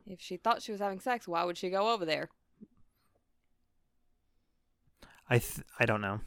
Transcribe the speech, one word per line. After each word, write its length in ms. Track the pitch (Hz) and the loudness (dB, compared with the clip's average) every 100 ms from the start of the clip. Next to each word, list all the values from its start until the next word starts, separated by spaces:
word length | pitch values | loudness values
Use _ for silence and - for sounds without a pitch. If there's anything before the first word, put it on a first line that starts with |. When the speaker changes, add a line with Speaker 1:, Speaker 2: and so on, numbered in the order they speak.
| - | -12
Speaker 1:
If 140 | 185 | -14
she 160 | - 180 | -10 -2
thought 260 | 226 233 | 0 0
she 100 | - | -2
was 80 | 202 | -4
having 200 | 202 190 | -4 -4
sex, 260 | 262 240 - | -2 -2 0
why 180 | 170 | 0
would 120 | 175 175 | 0 -2
she 120 | 185 | -2
go 220 | 190 208 | 0 2
over 120 | 226 | 2
there? 240 | 165 151 156 _ _ _ - _ - _ _ _ _ _ _ _ _ _ _ _ _ _ _ _ _ _ _ _ _ _ - - - | 2 0 -2 _ _ _ -20 _ -20 _ _ _ _ _ _ _ _ _ _ _ _ _ _ _ _ _ _ _ _ _ -20 -12 2
Speaker 2:
I 100 | 120 | 2
th-, 260 | - - - - | 2 -6 -8 0
I 80 | 117 | 2
don't 140 | 107 | 4
know. 200 | 101 104 | 2 -2